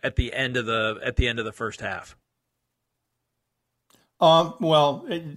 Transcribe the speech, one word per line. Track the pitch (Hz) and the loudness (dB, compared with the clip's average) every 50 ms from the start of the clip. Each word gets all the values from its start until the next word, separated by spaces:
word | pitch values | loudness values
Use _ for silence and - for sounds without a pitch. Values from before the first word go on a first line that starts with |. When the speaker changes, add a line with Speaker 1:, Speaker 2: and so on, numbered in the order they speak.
| - | -8
Speaker 1:
at | 139 - | -8 -4
the | - 123 117 - | -4 -6 -4 -4
end | 127 131 127 123 | -6 -6 -4 -2
of | 127 117 | -4 -2
the, | 110 113 113 110 110 107 - - | -2 -2 -2 -2 -2 -4 -4 -6
at | 127 120 | -8 -2
the | - 123 120 | 0 0 0
end | 117 117 | 0 -4
of | 110 | -6
the | 110 101 | -8 -6
first | - 117 107 - - | -8 -8 -8 -8 -8
half? | 117 98 95 87 - - - _ _ _ _ _ _ _ _ _ _ _ _ _ _ _ _ _ _ _ _ _ _ _ _ _ _ _ _ _ _ _ _ _ _ _ _ _ _ _ _ - | -10 -10 -10 -10 -12 -16 -20 _ _ _ _ _ _ _ _ _ _ _ _ _ _ _ _ _ _ _ _ _ _ _ _ _ _ _ _ _ _ _ _ _ _ _ _ _ _ _ _ 4
Speaker 2:
Um, | 180 160 160 165 170 160 - - | 6 6 8 6 4 2 -2 -4
well, | - 160 160 151 147 143 135 - - 262 | 0 4 4 6 6 4 2 -2 -6 -8
it, | 185 170 165 151 147 | -8 -8 -8 -10 -14